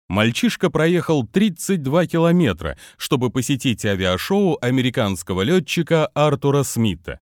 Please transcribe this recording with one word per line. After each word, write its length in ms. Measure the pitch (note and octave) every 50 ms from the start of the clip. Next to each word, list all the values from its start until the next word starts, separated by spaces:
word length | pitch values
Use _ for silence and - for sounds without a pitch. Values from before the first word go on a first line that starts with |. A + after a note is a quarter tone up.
| _
мальчишка 640 | - F#2 G2+ A2 A#2 A#2 - - A#3 - - - F3
проехал 580 | - D#3 D#3 E3 F3+ E3+ D3 - D#3+ C#3+ A#2+
тридцать 560 | - - G3+ G#3+ A3 E3 - - - G3 F3 C#3
два 220 | C3 C#3 F3 F3+
километра, 680 | D#3+ - E3 E3 E3+ E3+ F3+ E3+ A#2 F#2 - - D2+ C2 - - - -
чтобы 320 | - - - D#3 C3 B2 A#2+
посетить 540 | - C3 A#2 - C#3+ A#2 - C#3 A2 - -
авиашоу 720 | G#2+ G2+ F2+ F#2+ F2+ F2+ F2+ - - G3 G3+ G3+ F3+ D3 -
американского 800 | - B2 C3 C3 B2 B2+ A#2 C3+ A2+ G2 G2 - - - F#2+ F2+
лётчика 680 | F#2+ B2+ F3+ F#3 C#3+ - - F3 D#3+ - E3 D#3+ D#3
Артура 560 | - - D3 D3 D3+ C#3 C3+ - C#3 C#3 C#3+ C3+
Смита. 560 | - - A#2 A2+ G#2+ F2 E2 - - A#1+ - _ _ _